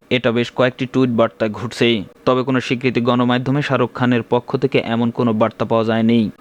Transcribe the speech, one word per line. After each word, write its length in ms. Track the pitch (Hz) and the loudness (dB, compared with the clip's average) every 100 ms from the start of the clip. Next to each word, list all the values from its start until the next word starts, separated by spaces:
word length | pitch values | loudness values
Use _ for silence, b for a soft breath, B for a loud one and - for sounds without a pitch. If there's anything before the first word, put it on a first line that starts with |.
| - | -4
এটা 220 | 120 123 | -2 0
বেশ 200 | 117 117 - | 0 -2 0
কয়েকটি 300 | 127 - 127 | -2 -2 -4
টুইট 240 | 131 131 | 0 2
বার্তায় 400 | 117 113 - 113 | 2 0 0 -4
ঘটছে। 520 | 98 113 - 120 113 87 - | -4 -8 0 0 0 -4 -6
তবে 180 | - 127 | 0 0
কোনো 180 | 127 127 | 0 -2
স্বীকৃতি 400 | - 123 131 120 | -2 -2 -2 0
গণমাধ্যমে 600 | 120 123 123 123 127 143 | 0 2 2 0 0 -2
শাহরুখ 320 | 143 127 120 | 0 0 -2
খানের 280 | - 123 120 | -2 0 0
পক্ষ 340 | - 123 - 135 | 0 -2 -2 -2
থেকে 260 | 135 131 - | 0 0 -2
এমন 240 | 117 117 | -2 -2
কোনো 220 | 117 120 | 0 0
বার্তা 320 | 110 113 - | 2 0 -2
পাওয়া 200 | 110 113 | -2 0
যায়নি। 460 | 110 113 113 117 104 - | 0 0 2 2 0 -4